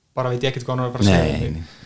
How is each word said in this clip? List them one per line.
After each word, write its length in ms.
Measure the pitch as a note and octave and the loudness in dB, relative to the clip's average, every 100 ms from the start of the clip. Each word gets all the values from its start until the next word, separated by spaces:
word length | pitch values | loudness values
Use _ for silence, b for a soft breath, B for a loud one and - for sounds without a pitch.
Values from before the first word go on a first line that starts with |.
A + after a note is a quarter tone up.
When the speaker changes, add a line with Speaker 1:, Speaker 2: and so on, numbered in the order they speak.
| _ - | _ -4
Speaker 1:
bara 140 | B2+ | -2
veit 140 | B2 | 0
ég 80 | C3 | -2
ekkert 120 | B2+ A#2+ | -2 -4
hvað 80 | B2+ | -4
hann 80 | |
er 40 | B2 | -4
að 40 | |
fara 120 | A#2+ | 2
að 60 | G2+ | 4
segja 140 | F2 | 4
Speaker 2:
Nei, 80 | D#2 | 2
Speaker 1:
við 80 | D2 | 0
mig. 120 | D2+ | -4
Speaker 2:
nei, 120 | D#2 E2 B | -6 -10 B